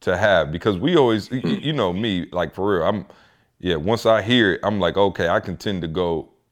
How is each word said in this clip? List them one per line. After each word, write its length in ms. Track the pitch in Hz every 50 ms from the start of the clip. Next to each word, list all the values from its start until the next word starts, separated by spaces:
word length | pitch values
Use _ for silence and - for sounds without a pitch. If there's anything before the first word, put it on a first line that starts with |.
to 140 | - - 90
have? 340 | 90 107 104 95 85 76 73
Because 260 | 78 87 - 113 98
we 180 | 85 120 175 180
always, 360 | 156 131 117 110 101 95 -
y-, 100 | 127 127 92
y-, 60 | 85 104 -
you 120 | - 147 156
know 180 | 135 101 90 87
me, 340 | 98 117 110 92 87 76 -
like, 220 | - 87 85 76 -
for 200 | 95 95 104 98
real, 60 | 85 80
I'm, 220 | 98 107 98 90 _ - _ _ _ _ _ _ _ _ _
yeah, 160 | 85 87 82
once 280 | 76 76 104 117 110 -
I 160 | 113 110 107
hear 320 | 98 110 123 123 107 95 82
it, 60 | - -
I'm 160 | 101 107 98
like, 180 | 90 85 80
"Okay," 320 | 95 101 98 - - 87 82
I 100 | 95 110
can 160 | - 95 85
tend 240 | - - 107 98 87 82
to 40 |
go, 420 | 80 80 90 90 85 82 76 - _ _ _ _ _